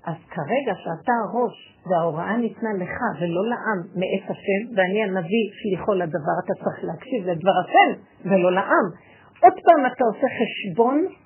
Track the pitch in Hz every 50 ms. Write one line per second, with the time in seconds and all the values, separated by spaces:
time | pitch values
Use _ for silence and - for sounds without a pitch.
0 | - - 160 151 - - - 180 147 139 214 269 277 247 185 - - 175 165 165
1 | - - 240 233 214 180 190 240 247 208 - - - - _ _ _ 170 185 165
2 | 165 170 147 160 170 185 202 240 240 220 - - 226 220 208 190 180 - - -
3 | 247 220 175 143 180 175 165 175 202 226 247 - - 220 220 185 170 - 165 175
4 | 185 180 - 190 - - 185 - - - 196 196 226 254 233 196 185 180 190 214
5 | 220 196 185 190 170 165 196 233 220 - - - - 214 185 160 - - 208 185
6 | 175 160 147 170 147 175 170 170 185 - 190 - - - - - - - 170 -
7 | - - 262 233 180 180 175 160 160 196 180 180 175 - - 349 403 294 202 -
8 | - _ _ _ - 180 196 190 175 180 180 185 - - 294 339 254 180 160 -
9 | - - - - - - _ - - 370 370 - - 359 339 302 262 247 254 -
10 | 262 226 202 - 285 254 - - 226 - - - - 202 165 196 233 247 269 294
11 | 359 370 - - _